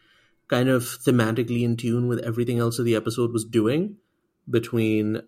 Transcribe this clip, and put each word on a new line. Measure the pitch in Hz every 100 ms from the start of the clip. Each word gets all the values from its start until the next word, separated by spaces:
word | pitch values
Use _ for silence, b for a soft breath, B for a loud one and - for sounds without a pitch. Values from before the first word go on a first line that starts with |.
| _ _ _ _ -
kind | 123 131
of | 127
thematically | 123 - 143 123 110 117 113 120
in | 120 117
tune | 117 120 123
with | 117
everything | 120 117 120 120
else | 117 120
that |
the | 117 110
episode | 117 120 120
was | 117
doing | 107 117 107 151 208 - _ _ _ _ -
between, | 117 117 117 110 107 107 110